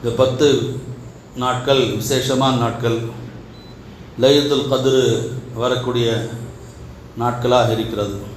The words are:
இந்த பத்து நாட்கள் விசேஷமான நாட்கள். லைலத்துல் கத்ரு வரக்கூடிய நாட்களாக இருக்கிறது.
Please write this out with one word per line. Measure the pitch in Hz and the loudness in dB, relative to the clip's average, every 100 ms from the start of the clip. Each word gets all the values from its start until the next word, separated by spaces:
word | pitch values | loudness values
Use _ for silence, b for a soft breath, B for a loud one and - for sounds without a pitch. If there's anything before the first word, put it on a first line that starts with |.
இந்த | 120 113 | -2 2
பத்து | 131 123 147 131 - - - - - - - 120 | 2 4 4 4 0 -6 -10 -12 -14 -18 -16 -4
நாட்கள் | 127 123 127 135 113 | -2 -2 2 2 2
விசேஷமான | 104 110 135 123 131 131 123 | -2 -2 -2 0 2 2 2
நாட்கள். | 117 110 123 117 - - - - - - - - - - - - | 0 0 -2 -2 -4 -10 -14 -16 -18 -18 -20 -20 -20 -18 -16 2
லைலத்துல் | 127 147 147 143 139 | 6 6 4 0 2
கத்ரு | 127 131 131 120 113 - - - | 2 4 4 4 2 -2 -8 -10
வரக்கூடிய | 113 123 123 123 120 117 113 - - - - - - - - - - | -2 0 0 0 0 2 0 -4 -8 -12 -14 -16 -16 -18 -18 -16 -4
நாட்களாக | 120 123 123 123 113 | -2 0 4 4 4
இருக்கிறது. | 110 110 107 101 101 - | 2 0 0 -2 -4 -10